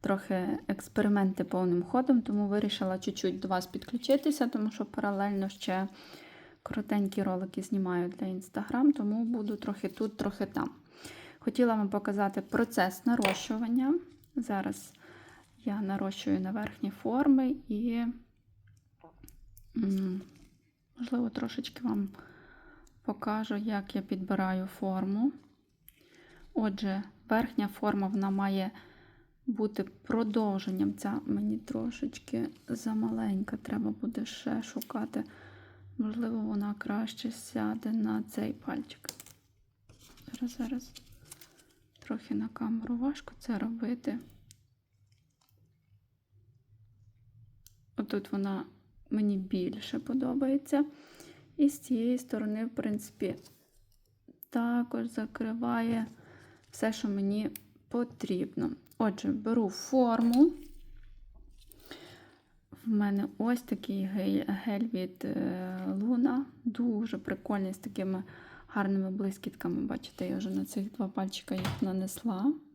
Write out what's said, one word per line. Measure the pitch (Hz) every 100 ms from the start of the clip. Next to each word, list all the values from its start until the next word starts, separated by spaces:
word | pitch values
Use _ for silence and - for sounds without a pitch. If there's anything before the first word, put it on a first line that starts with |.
трохи | - 196 - 185 180 - -
експерименти | 190 - - 208 208 190 190
повним | 180 185 185 175
ходом, | 175 254 262 254
тому | - 208 208
вирішила | 208 208 - 190 185
чуть-чуть | 190 190 190 185
до | 190
вас | 185 180
підключитися, | - - 240 - 277 302 294 247
тому | 226 214
що | - 202
паралельно | - 202 196 202 196 190
ще | - - 185 190 - - - - - - -
коротенькі | - - 208 208 196 196
ролики | 190 185 185 185
знімаю | 190 202 185 180 175
для | 180 190
Instagram, | 185 - - 208 247 294
тому | 285 208 214 226
буду | 240 214 208
трохи | - 202 190
тут, | - 220 214
трохи | 202 - 196
там. | - - - - - - - - -
Хотіла | - 220 240 220
вам | 202
показати | 202 208 202 196 196
процес | 196 - 233 - 185 185 -
нарощування. | 240 196 190 - 220 233 240 262 339 - - - -
Зараз | 233 202 190 196 - - - - - - - -
я | - 202
нарощую | 196 196 196 190 196 190
на | 185
верхні | 214 214 - 196
форми | - - 240 294 262 262 269 -
і, | 208 240 233 233 240 - _ _ _ - - _ _ 165 - - - - - - -
м, | 202 190 190 185 - - - _ _ _ _ -
можливо, | 240 247 240
трошечки | - 233 240 247 -
вам | 240 214 196 - - - - - - - - - -
покажу, | 208 - 214 220 202
як | 214 202 196 202
я |
підбираю | 190 190 190 196 190 185 190
форму. | - 190 190 190 202 262 - - _ _ _ - _ - - - - - -
Отже, | 220 196 202 190 202 - -
верхня | 220 233 - 202
форма, | - 208 202 196
вона | 202 196
має | 196 196 190 190 - - - - - - _ -
бути | 214 214 208
продовженням. | 196 - - 226 226 220 214 190 190 185 202 202
Ця | 202 - -
мені | 208 208 220
трошечки | - 226 233 - 285 - - 233 226 - -
замаленька, | 233 226 214 226 220 220 190 202 226
треба | - 208 214
буде | 214 240 240 226
ще | - - 226
шукати. | - - - 226 226 - - - - - - - - -
Можливо, | 214 226 233 226
вона | 214 208 202 208
краще | - 208 220 - 233
сяде | 233 - 226 107 220 214
на | 226 214 -
цей | 214 - 214
пальчик. | - - - - - - - - - _ _ _ _ _ - - - -
Зараз, | - 240 -
зараз. | 226 269 - - - - - - - - - _ _ _
Трохи | - 226 - 208
на | 220
камеру | - 226 226 226 240
важко | 262 294 - -
це | - 214
робити. | 226 233 240 240 - 226 - - - - _ _ _ _ _ _ _ _ _ _ _ _ _ - _ _ _ _ _ _ _ - - _ - _ - - - - - _ _ -
Отут | 208 202 196
вона | 202 196 190 - - _ - -
мені | 214 208 196
більше | 190 190 180 208 - -
подобається. | - 262 262 254 269 277 - 285 294 - - - - - - -
І | 285
з | -
цієї | - 240 233 247
сторони, | 254 226 214 214 226
в |
принципі, | - - 208 - - 190 - - - _ _ _ _ _ _ - - -
також | 240 233 240 240 233 233
закриває | 226 220 - 226 226 240 240 226 226 220 - - - - - _ -
все, | 226
що | 220 214
мені | 202 196 208 214 - - - _
потрібно. | 240 240 - - 185 - - - - - -
Отже, | 220 202 202
беру | 214 214 233 208
форму. | 208 - 262 240 226 233 240 320 - - - - - - - - - - - - - - - - - - - _ _ _ - 226
В |
мене | 208 202 196 - -
ось | 226 240
такий | - 196 - 196
гель, | 190 196 190 - -
гель | 196 - 202 226
від, | 185 185 - -
е, | - 185 185 185 185 185 190
Луна. | 214 240 262 254 277 - 240
Дуже | 208 240 214 220 -
прикольний, | - 190 - 202 190
з | 190
такими | - 202 190 190 196 - - - -
гарними | 208 196 196 190
блискітками. | 190 196 196 - - 349 349
Бачите, | - - - - 180
я | 190
вже | 196
на | 190 190
цих | - 196
два | - 190
пальчика | - 190 - - 185
їх | 190 -
нанесла. | 190 185 190 - 233 185 240 311 -